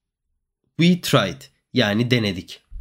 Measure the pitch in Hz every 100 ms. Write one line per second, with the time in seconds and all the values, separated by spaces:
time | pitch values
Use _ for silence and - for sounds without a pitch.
0 | _ _ _ _ _ _ _ - 170 180
1 | - 131 98 - - _ _ 123 107 104
2 | 120 123 104 90 - - _ -